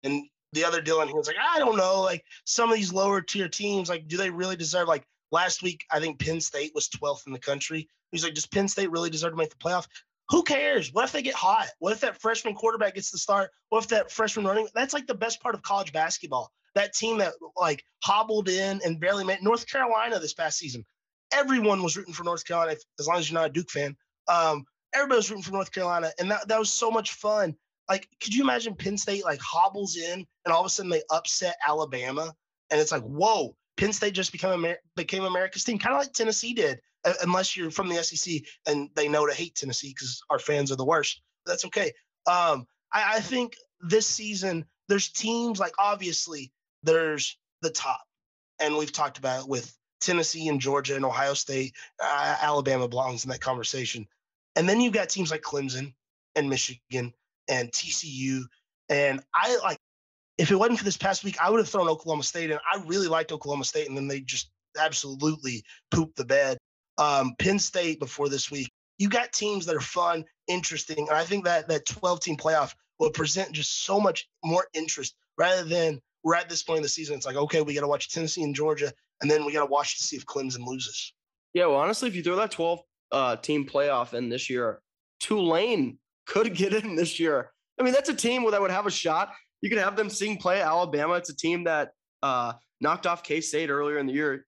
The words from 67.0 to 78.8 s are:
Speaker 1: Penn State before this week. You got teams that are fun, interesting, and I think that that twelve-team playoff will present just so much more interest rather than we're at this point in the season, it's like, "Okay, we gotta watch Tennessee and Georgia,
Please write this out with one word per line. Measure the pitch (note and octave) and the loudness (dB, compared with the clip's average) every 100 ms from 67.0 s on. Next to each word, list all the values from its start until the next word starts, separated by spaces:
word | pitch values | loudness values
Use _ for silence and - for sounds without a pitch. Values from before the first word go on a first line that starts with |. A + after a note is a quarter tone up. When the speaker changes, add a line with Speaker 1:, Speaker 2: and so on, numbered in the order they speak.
| D3+ C#3 B2+ A#2+ | 2 4 0 0
Speaker 1:
Penn | F#3 G3 | 0 2
State | - F#3 E3+ D#3 | 0 -2 -2 -2
before | C#3 - C#3+ | -6 -4 -2
this | C#3 - | -2 -6
week. | C#3+ B2 _ _ _ | -6 -8 _ _ _
You | G3+ | 0
got | A#3+ A#3+ | 0 -2
teams | - G#3 G3+ E3+ | -4 -2 -4 -2
that | D#3+ | -2
are | |
fun, | B2+ F3+ F3 E3+ D#3+ _ - | -2 0 0 0 -4 _ -4
interesting, | F3+ E3 D#3 - D3+ D3 | -2 -2 -6 -6 -4 0
and | D3+ | 0
I | E3+ | 2
think | G3+ | 0
that | F3+ E3+ D#3 | 2 0 2
that | D#3 - | -2 -2
twelve-team | - F#3 F3 F3+ D3+ | -2 0 0 -2 -2
playoff | D#3+ D#3+ C#3 - _ _ | 2 2 2 -4 _ _
will | D#3 | 0
present | D3+ D3+ F#3 F#3+ | 2 -2 0 -2
just | D#3 D3 - | -4 -4 -4
so | - G3 | 0 2
much | G3+ E3+ - _ E3 | 2 0 -6 _ 0
more | E3+ F#3 | 0 0
interest | D#3 D#3 - C3 _ _ - | -4 -4 -4 -6 _ _ 0
rather | E3+ F#3 | 2 2
than | E3 F3 E3 C#3+ _ _ | 2 2 2 0 _ _
we're | D#3+ E3+ | 2 2
at | F3 | 2
this | E3 | -6
point | - D#3+ | -2 -2
in | |
the | D3 | 0
season, | - D#3 C#3+ | -4 -6 -6
it's | C3 | -4
like, | C3+ | -2
"Okay, | D3 E3 | 2 2
we | D3 | 2
gotta | D3 C#3+ | 0 0
watch | C#3+ - | 0 -2
Tennessee | - D#3+ E3+ | -4 -4 -2
and | D3+ | -2
Georgia, | C#3 D3+ D3+ | 0 0 0